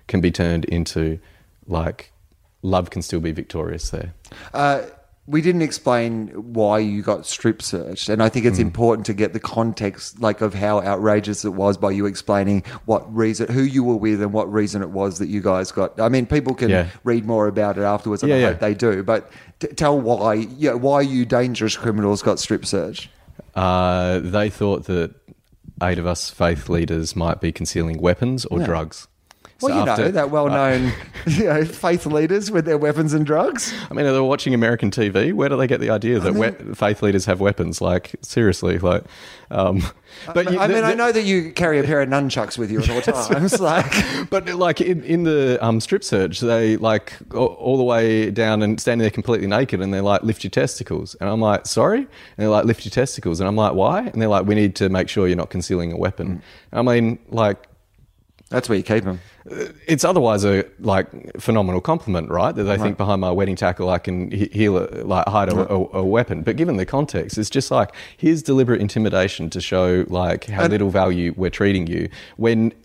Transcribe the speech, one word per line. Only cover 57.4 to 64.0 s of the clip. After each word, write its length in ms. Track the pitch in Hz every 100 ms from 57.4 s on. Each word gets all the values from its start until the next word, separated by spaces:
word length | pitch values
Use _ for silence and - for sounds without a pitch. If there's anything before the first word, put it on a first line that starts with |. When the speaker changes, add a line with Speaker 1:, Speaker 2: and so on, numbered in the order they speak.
| 107 101 - _ _ _ _ _ _ _ -
Speaker 2:
That's 180 | 127 -
where 100 | 98
you 60 |
keep 220 | 90 107 95
'em. 140 | 90 - - - - - - -
Speaker 1:
it's 180 | 151 165
otherwise 400 | 185 117 104 101
a, 180 | 98 - -
like, 280 | 104 95 - - - -
phenomenal 400 | - 110 95 90
compliment, 480 | 165 165 - 90 78
right? 260 | 85 117 170
That 80 |
they 60 | 101
Speaker 2:
Right. 80 | 98
Speaker 1:
think 160 | 104 101
behind 220 | 101 98
my 120 | 92
wedding 240 | 92 95 90
tackle 320 | 92 90 90
I 80 |
can 320 | 87